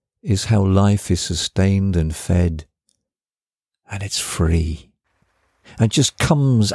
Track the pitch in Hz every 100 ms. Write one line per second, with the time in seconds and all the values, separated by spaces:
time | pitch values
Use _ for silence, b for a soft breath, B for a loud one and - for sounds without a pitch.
0 | _ _ 190 98 - 107 95 95 101 101
1 | - 87 - 85 - - 95 98 98 87
2 | 78 80 - 87 87 80 - _ _ _
3 | _ _ _ _ _ _ _ _ _ 101
4 | 98 - - - 82 82 80 78 - _
5 | _ _ _ _ _ _ B B 110 151
6 | 131 - - 147 135 120 104